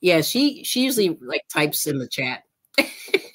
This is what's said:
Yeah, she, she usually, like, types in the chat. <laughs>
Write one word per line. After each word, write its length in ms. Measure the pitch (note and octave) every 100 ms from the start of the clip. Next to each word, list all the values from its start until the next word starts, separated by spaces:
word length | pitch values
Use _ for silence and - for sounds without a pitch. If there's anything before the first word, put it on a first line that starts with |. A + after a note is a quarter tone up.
Yeah, 180 | F3+ E3
she, 420 | D3+ A#3+ C#4+ -
she 200 | - B3
usually, 320 | C4 A#3 F#3+ D#3
like, 220 | B2 D3+ -
types 380 | D#3+ D3+ - D#3
in 120 | C#3
the 100 | B2
chat. 340 | - B2+ B2 _ _ _ -
<laughs> 80 | - - - F#4 -